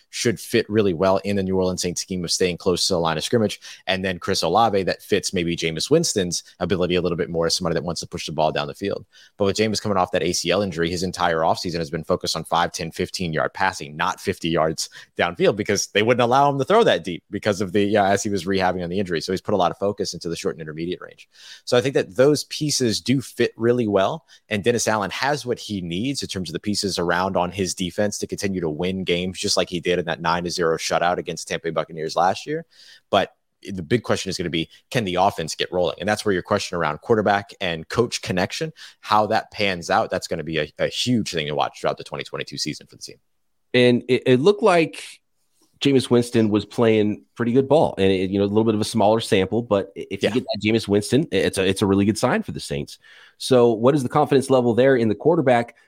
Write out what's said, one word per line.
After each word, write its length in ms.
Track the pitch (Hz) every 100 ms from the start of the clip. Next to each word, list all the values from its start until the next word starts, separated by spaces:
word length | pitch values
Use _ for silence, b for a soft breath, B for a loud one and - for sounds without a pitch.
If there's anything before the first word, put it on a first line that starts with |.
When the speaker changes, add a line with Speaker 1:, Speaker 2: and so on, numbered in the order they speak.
| b
Speaker 1:
should 300 | - 120 92
fit 280 | - 117 -
really 260 | 107 101
well 240 | 78 95 95
in 180 | 101 101
the 60 |
New 140 | 95 95
Orleans 260 | 92 90
Saints 180 | 90 82
scheme 240 | - 92
of 80 | 82
staying 240 | - 92 85
close 300 | 95 87 -
to 60 |
the 60 | 90
line 180 | 82 78
of 60 |
scrimmage, 360 | - 117 104 - B B -
and 180 | 95
then 140 | 95 87
Chris 240 | - 92
Olave 400 | 82 98 113 98
that 180 | 90 -
fits 300 | - 98 -
maybe 240 | 95 85 82
Jameis 340 | 82 80 -
Winston's 520 | 160 165 104 90 - b -
ability 360 | 87 92 87
a 80 | 90
little 160 | 85 85
bit 100 | 85
more 180 | 82 82
as 80 |
somebody 200 | - 85
that 100 | 80
wants 160 | 82 80
to 60 | -
push 200 | 82 -
the 60 |
ball 180 | 78 78
down 160 | 73 73
the 80 |
field. 300 | - 98 - - b b -
But 80 |
with 120 | 98 95
Jameis 260 | 110 98
coming 160 | 110 95
off 140 | 90
that 100 | 90
A 100 | 82
C 180 | 87 85
L 120 | 92
injury, 280 | 98 82 85
his 120 | 90
entire 380 | 90 85 87 82
offseason 380 | 82 113 92 82
has 120 | 76
been 140 | 80
focused 300 | 78 90 85
on 100 | 82
five, 280 | 82 85 87
ten, 180 | - 82
fifteen 420 | - 92 - 87
yard 200 | 76 64
passing, 440 | - 95 - 73 76
not 240 | 90 -
fifty 280 | - 90 85
yards 400 | 80 82 80 - B B -
downfield, 400 | 87 87 180 107
because 320 | 104 101 -
they 140 | 101
wouldn't 200 | 110 123
allow 260 | 120 131 143
him 80 | 139
to 60 |
throw 180 | 131 214
that 220 | 175 90
deep 180 | 90 80 -
because 300 | 101 110 98
of 120 | 95
the, 120 | 101
yeah, 220 | 101 104 98
as 160 | 101
he 80 | 107
was 140 | 98
rehabbing 380 | 85 95 92 90
on 80 | 85
the 80 | 95
injury. 220 | 90 80
So 120 | -
he's 80 | 92
put 140 | -
a 40 | 101
lot 120 | 85
of 80 | -
focus 360 | 98 104 92
into 140 | 85 85
the 80 | 82
short 180 | 95
and 80 | 73
intermediate 380 | 78 76 85 87
range. 280 | - - - B B B
So 120 | - 123
I 40 |
think 140 | 135
that 220 | 139 95 92
those 280 | 139 147
pieces 560 | - - 151 - 120 98
do 200 | - 135
fit 320 | - - 120 -
really 300 | 117 123 107
well. 280 | 98 104 160 b b _
And 160 | 107
Dennis 240 | 113 120 113
Allen 220 | 110 95
has 340 | - 135 147
what 140 | 120 110
he 220 | - 98
needs 420 | 87 87 131 139
in 60 | 95
terms 200 | 95 80
of 40 |
the 80 | 82
pieces 380 | 107 101 98 87
around 380 | 87 87 95 90
on 140 | 90
his 240 | 98 90
defense 440 | - 90 - 104 -
to 80 | 101
continue 340 | 90 101 92
to 100 | 82
win 340 | 76 90 95
games, 340 | 90 87 92 87
just 180 | 101 95
like 120 | 90
he 120 | 87
did 180 | 90 87
in 60 | 82
that 140 | 76
nine 240 | 85 -
to 60 | 87
zero 260 | 87 82 80
shutout 420 | - 82 87 90
against 300 | 82 82 -
Tampa 160 | 85
Bay 60 | 82
Buccaneers 460 | 80 78 82 78 80
last 300 | 104 113 -
year. 180 | 156 - b b b _
But 240 | 101 90 _ _ _ -
the 140 | 92
big 200 | 76 120
question 280 | - 104 95
is 80 | 87
gonna 120 | 85
be, 180 | 82 80 b _
can 140 | 127
the 120 | 95 87
offense 380 | 92 - 80
get 180 | - -
rolling? 240 | 90 85 -
And 100 | 95
that's 160 | 107
where 80 | 107
your 100 | 90
question 340 | - 101 - 87
around 240 | 78 76
quarterback 520 | - 110 101 101 101 -
and 280 | 92 80 -
coach 340 | - 123 -
connection, 500 | - 92 90 - 82 B B B
how 260 | - 107 104
that 240 | 87 -
pans 400 | - 101 90 82
out, 200 | 98 107
that's 180 | 92 -
gonna 160 | 82
be 140 | 78 78
a, 140 | 76 -
a 80 | -
huge 460 | - 120 120 87
thing 160 | 85 73
to 60 |
watch 260 | 71 62 -
throughout 180 | 76 71
the 60 |
twenty 180 | - 71
twenty-two 360 | - 71 - 69
season 280 | 76 - -
for 100 | -
the 60 |
team. 140 | - - _ _ _ _ _
Speaker 2:
And 300 | 127 123 120 -
it, 140 | 127 131
it 140 | 127
looked 220 | 170 202
like 580 | 214 175 156 - - - _ _ _ _ _ _
Jameis 280 | 143 135 127
Winston 400 | 120 117 113 110
was 160 | 104
playing 600 | - - 113 110 104 101 _
pretty 180 | - 120
good 160 | 127 135
ball, 260 | 151 104 -
and 120 | 98
it, 200 | 95 95
you 80 | 98
know, 60 |
a 20 | 101
little 180 | 104
bit 100 | 113
of 60 | 107
a 40 |
smaller 360 | 110 113 101 113
sample, 400 | - 98 95 110
but 320 | 117 101 - 85
i-, 100 | -
if 120 | 98
you 60 | -
Speaker 1:
Yeah. 60 |
Speaker 2:
get 100 | 117
that 160 | - 104
Jameis 240 | 104 113 101
Winston, 400 | 101 - 127 165
i-, 40 | 95
it's 220 | 92 -
a, 80 | 95
it's 160 | 95
a 40 | 101
really 200 | 98 101
good 100 | 101
sign 260 | 123 180
for 100 | -
the 80 | 73
Saints. 380 | - 71 - - b b b _
So 360 | - 127 120
what 220 | 107 120
is 80 | 147
the 60 | 120
confidence 400 | 151 147 135 123
level 260 | 131 120
there 220 | 110 135 131
in 120 | 113
the 60 |
quarterback? 640 | 101 151 170 131 120 117 b